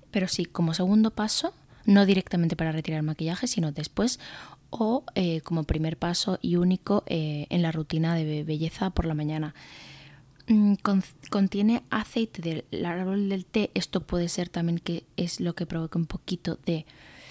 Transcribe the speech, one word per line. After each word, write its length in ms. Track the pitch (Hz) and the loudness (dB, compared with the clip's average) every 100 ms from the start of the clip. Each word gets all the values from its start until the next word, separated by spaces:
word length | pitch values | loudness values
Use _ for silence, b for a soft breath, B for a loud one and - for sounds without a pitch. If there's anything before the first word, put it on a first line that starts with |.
| - | -6
pero 160 | 202 185 | -2 -2
sí, 180 | - 170 | -2 -4
como 300 | - 165 165 | 0 0 2
segundo 340 | 185 214 220 | 2 4 4
paso, 460 | - 214 - 339 - - b - | 2 -2 -2 -2 -6 -18 b 6
no 200 | 202 196 | 8 8
directamente 500 | 190 - 175 165 160 | 4 2 0 2 0
para 160 | 160 | 0
retirar 280 | 156 156 156 | -2 -2 -2
el 60 | 151 | -2
maquillaje, 400 | 151 160 180 247 | -2 -4 -2 -2
sino 240 | - 156 | 0 -2
después, 480 | 143 147 - 233 - B B B B _ | -4 -6 -2 -2 -2 B B B B _
o, 340 | 233 220 254 - | -2 0 0 -2
eh, 280 | - 175 160 | -2 0 -2
como 240 | - 165 151 | -2 -2 0
primer 320 | 156 160 160 | 0 -2 -2
paso 420 | 170 170 - 180 | -2 0 -2 -2
y 140 | 175 175 | 0 2
único, 480 | 180 185 - 202 - | 4 2 0 0 0
eh, 400 | 160 151 147 147 | -2 -2 -6 -2
en 120 | 175 | 0
la 100 | 165 | 0
rutina 440 | 160 151 160 165 165 | -2 -2 -2 0 0
de 100 | 156 | -2
be-, 180 | 151 | -4
belleza 460 | 151 156 160 - 190 | -4 -4 -4 -4 -4
por 160 | - 165 | -2 -2
la 80 | |
mañana. 400 | 151 151 156 151 B B B B B B B - - - | -2 -2 -4 -6 B B B B B B B -20 -8 2
Mm, 260 | 214 202 196 | 4 6 4
con-, 220 | - 196 - - - | 2 0 0 -8 -4
contiene 540 | 202 196 202 214 240 - | 0 2 2 2 2 -2
aceite 500 | 220 208 233 220 - | -4 -4 -2 -4 -4
del 440 | 165 156 - - 175 | -6 -6 -6 -6 -4
árbol 440 | 175 185 202 196 | -4 -2 0 0
del 160 | 196 - | -2 -2
té. 240 | 214 202 185 | -2 0 -2
Esto 260 | - 185 | -2 -4
puede 280 | - 175 175 | -2 -2 0
ser 200 | - 175 | -2 -4
también 300 | 175 170 170 | -2 -2 -2
que 260 | - 170 - - | -2 -6 -6 -6
es 240 | 175 - | -4 -2
lo 140 | 175 | -4
que 140 | 165 170 | -4 -4
provoca 320 | 165 160 170 | -4 -4 -2
un 80 | 160 | -2
poquito 500 | - - 180 - - - | -6 -6 -6 -4 -6 -2
de, 220 | 160 B B B B B | -4 B B B B B